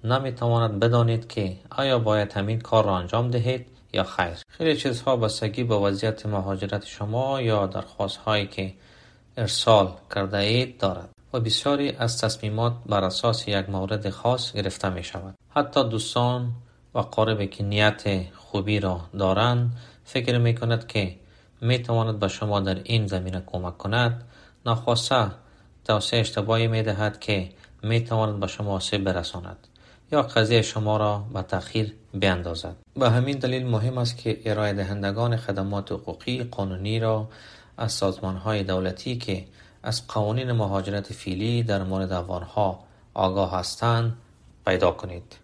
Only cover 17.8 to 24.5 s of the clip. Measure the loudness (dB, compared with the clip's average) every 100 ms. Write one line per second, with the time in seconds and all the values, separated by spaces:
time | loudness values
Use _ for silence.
17.8 | 4 2 -2 -2 -4 -12 -6 -4 0 0
18.8 | 0 -2 -6 0 2 4 4 4 0 -2
19.8 | -12 -20 -6 -4 2 4 4 2 0 -2
20.8 | 0 -2 -2 -6 -20 -20 _ _ 0 0
21.8 | 2 0 2 0 -2 -2 0 0 0 -2
22.8 | 0 0 2 -2 -4 -6 -6 -6 -6 -6
23.8 | -2 2 2 0 -10 -20 -20